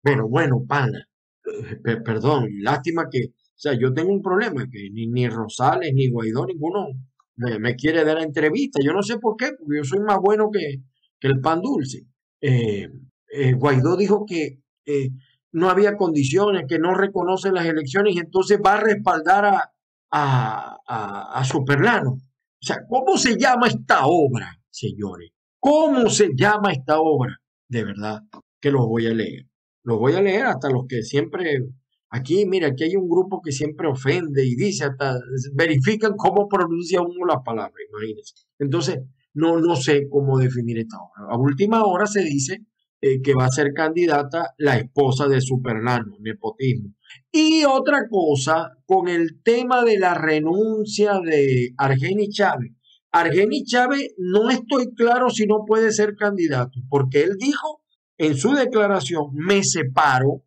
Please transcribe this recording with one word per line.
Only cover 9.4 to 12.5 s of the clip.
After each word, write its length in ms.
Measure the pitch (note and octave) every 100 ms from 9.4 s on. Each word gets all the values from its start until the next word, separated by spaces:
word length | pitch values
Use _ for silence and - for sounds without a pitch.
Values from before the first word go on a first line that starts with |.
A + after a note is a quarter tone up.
| C4+ -
porque 200 | G#3+ D3
yo 40 |
soy 160 | C3+ G3
más 200 | G#3+ F#3+
bueno 260 | F#3+ G#3+ G#3+
que, 320 | G#3 D#3 C#3 - _ _ _
que 80 | C3+
el 140 | C3
pan 180 | D3+ E3
dulce. 460 | A3+ A#3 C3 - _ _ _ _
Eh, 500 | C#3+